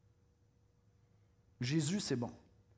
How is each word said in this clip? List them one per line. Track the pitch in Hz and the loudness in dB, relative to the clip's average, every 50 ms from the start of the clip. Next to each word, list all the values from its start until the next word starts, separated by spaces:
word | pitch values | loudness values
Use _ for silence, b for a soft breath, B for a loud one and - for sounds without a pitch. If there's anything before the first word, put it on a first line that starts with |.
| _ - _ _ _ _ _ _ _ _ _ _ _ _ _ _ _ _ _ _ - _ - _ _ _ _ _ _ _ _ - | _ -20 _ _ _ _ _ _ _ _ _ _ _ _ _ _ _ _ _ _ -20 _ -20 _ _ _ _ _ _ _ _ -6
Jésus, | 123 123 147 165 147 143 190 208 | -4 0 0 2 2 2 0 0
c'est | 196 - 139 | 0 0 0
bon. | 120 117 113 - - - - - - - _ - | 0 0 -4 -6 -12 -20 -20 -20 -20 -20 _ -20